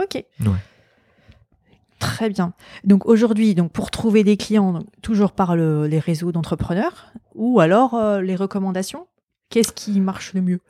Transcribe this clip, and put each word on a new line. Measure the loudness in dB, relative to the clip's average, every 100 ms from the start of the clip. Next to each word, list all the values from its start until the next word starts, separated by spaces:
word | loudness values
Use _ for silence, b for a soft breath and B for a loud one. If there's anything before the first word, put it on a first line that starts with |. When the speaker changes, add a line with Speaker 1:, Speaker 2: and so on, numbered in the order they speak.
Speaker 1:
Ok. | -8 -8 -12 -4
Speaker 2:
Ouais. | -2 -2 b b b b b b b b _ _ _ _ _ -10
Speaker 1:
Très | -8 -4 -4
bien. | -2 -4 -6 B B
Donc | 4 4 6
aujourd'hui, | 4 4 2 2
donc | 2 0
pour | -2 -8
trouver | -4 2 4
des | 4 2
clients, | 2 0 2
donc | -2 -8 _
toujours | -4 0 0
par | 0 -2 0
le, | 0 0 0
les | -2
réseaux | -2 -4 -4
d'entrepreneurs | -4 -4 -6 -4 -2 -4 -6 -20 -20 _
ou | -6 0 4
alors, | 4 4 2
euh, | 0 -2 -2
les | -2 -4
recommandations. | -4 -4 -4 -4 -6 -10 -18 _ _ _ _
Qu'est-ce | -2 -2
qui | -2 -4 -2
marche | -2 -4 -8
le | -4
mieux ? | -2 -2